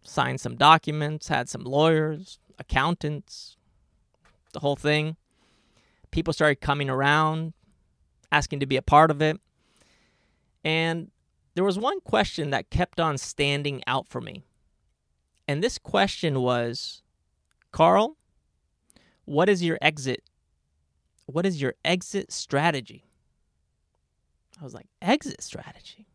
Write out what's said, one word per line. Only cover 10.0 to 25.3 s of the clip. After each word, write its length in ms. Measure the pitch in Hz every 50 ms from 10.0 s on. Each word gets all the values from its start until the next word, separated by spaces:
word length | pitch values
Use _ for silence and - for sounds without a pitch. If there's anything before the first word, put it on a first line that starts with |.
| _ _ _ _ _ _ _ _ _ _ _ _ -
And 480 | 151 160 160 165 165 165 165 - - _ _ _ _ _ _ _ _ _
there 120 | 175 185
was 120 | 202 185
one 220 | 196 226 269 403 370
question 480 | _ - - 214 202 - - - 147 151
that 180 | 135 - - _
kept 300 | - - 180 - _ -
on 180 | 165 160 143
standing 680 | 131 - - - - 143 143 143 143 143 147 139 127 -
out 220 | - 127 131 -
for 140 | _ - 127
me. 200 | 120 101 - - - _ _ _ _ _ _ _ _ _ _ _ _ _ _ _ _ _ _ _ _ -
And 120 | 143 147
this 160 | 185 254 -
question 640 | - _ - - 196 196 196 - - - 160 139 135
was, 640 | 127 123 123 120 117 120 117 - - - - - _ _ _ _ _ _ _ _ _ _ _ _ _ _ -
"Carl, 420 | - 160 170 185 196 220 269 320 _ _ _ _ _ _ _ _ _ _ _ _ _ _ _ _ _ _ _ _ _ _
what 240 | - 143 147 180 202
is 120 | 202 175
your 160 | 175 165 160 -
exit? 420 | - 156 156 151 131 135 123 - _ _ _ _ _ _ _ _ _ _ _ _ _ _ _ _ _ _ _ _ _
What 200 | - 127 160 180
is 160 | 196 175 147
your 140 | 139 127 - _ -
exit 480 | - 180 180 - - - 196 - _
strategy?" 720 | - - - _ - 139 151 170 156 135 110 - - - _ _ _ _ _ _ _ _ _ _ _ _ _ _ _ _ _ _ _ _ _ _ _ _ _ _ _ _ _ _ - _
I 40 | 156
was 100 | 127 -
like, 140 | - - _ _ _
"Exit 400 | - 180 262 302 - 277